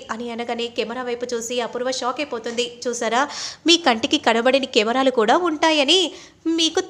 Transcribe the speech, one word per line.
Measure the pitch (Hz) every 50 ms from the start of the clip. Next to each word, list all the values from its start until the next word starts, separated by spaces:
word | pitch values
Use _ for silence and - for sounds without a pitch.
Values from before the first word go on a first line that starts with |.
| 254 -
అని | 226 220 240 240
అనగానే | 233 226 240 240 240 233 233 233
కెమెరా | 233 - 220 214 233 247
వైపు | 262 247 240 240 247 -
చూసి | 240 233 226 - 247 247
అపూర్వ | 233 214 226 240 247 254
షాక్ | 254 - 247 240 254 277
అయిపోతుంది. | 294 - 247 226 226 240 233 233 247 240 240 240
"చూసారా, | - 254 233 233 233 220 226 247 285 285 - - - - - - _
మీ | 311 339 339
కంటికి | 339 277 233 220 - 262 - 294 - 254
కనబడని | 226 226 233 262 254 277 254 247 -
కెమెరాలు | 233 208 220 240 262 269 262 254 233
కూడా | 214 214 262 339
ఉంటాయని | 359 339 320 294 - 320 311 302 277 262 330 381 359 294 - - - - _ _ _ 320 330 330
మీకు | 330 320 320 381 370